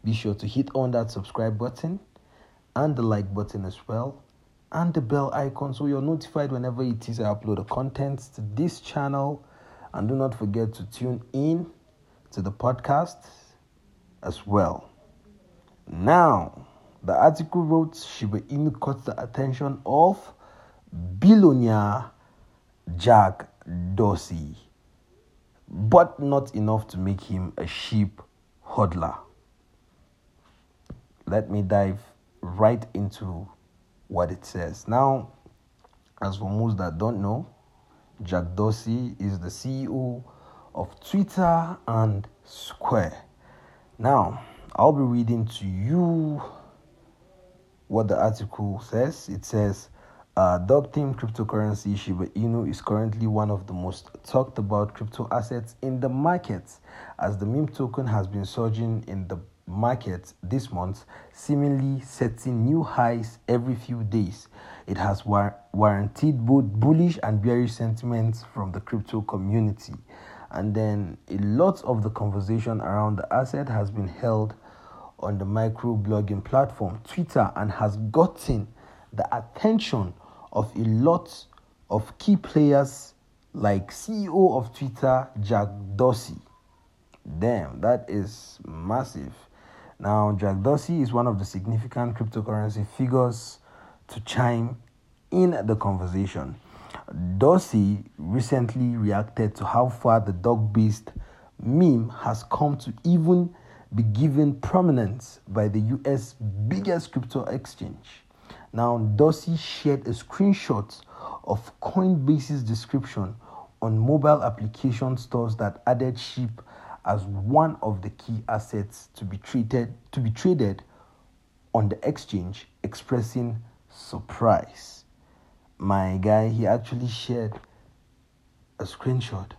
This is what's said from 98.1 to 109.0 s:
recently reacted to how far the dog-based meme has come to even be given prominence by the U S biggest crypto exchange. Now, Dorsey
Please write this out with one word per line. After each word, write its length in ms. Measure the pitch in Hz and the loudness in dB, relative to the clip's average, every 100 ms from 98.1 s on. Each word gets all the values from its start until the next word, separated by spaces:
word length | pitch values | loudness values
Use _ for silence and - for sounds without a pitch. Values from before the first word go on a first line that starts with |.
| - | -12
recently 800 | 78 120 113 135 117 123 123 117 | -4 -2 0 0 0 0 0 0
reacted 580 | 107 101 107 - 107 - | 0 0 -2 -2 -2 -2
to 100 | 104 | 0
how 240 | 117 123 | 2 2
far 300 | 113 123 113 | 0 4 4
the 120 | 104 | 2
dog-based 800 | 90 113 113 107 107 110 107 - - - - - - | 0 2 2 2 4 2 0 -8 -14 -16 -20 -20 -8
meme 460 | 107 143 180 120 113 | 0 4 6 4 0
has 360 | - - 113 | -6 -6 -6
come 340 | - - 147 143 | -4 0 0 -2
to 160 | 127 113 | -8 -4
even 500 | 170 175 160 180 175 - - - - | 2 4 6 4 2 -6 -20 -20 -6
be 80 | 101 | 0
given 560 | 110 104 151 139 147 135 | 0 2 2 4 2 0
prominence 800 | - 185 180 131 101 123 - - - | 2 4 4 4 0 -4 -12 -20 -4
by 200 | 98 107 | 0 2
the 120 | 107 | 2
U 200 | 107 135 139 | 0 0 0
S 260 | 135 - - 110 98 107 | -2 -4 -8 -8 -4 -2
biggest 440 | 190 196 170 - | 0 0 -2 -2
crypto 320 | 135 120 135 | -6 -4 -6
exchange. 800 | 120 120 - - - 107 - - _ _ - - - | -4 -6 -8 -14 -12 -12 -20 -20 _ _ -20 -20 -10
Now, 240 | 113 120 | -2 0
Dorsey 640 | 120 | 2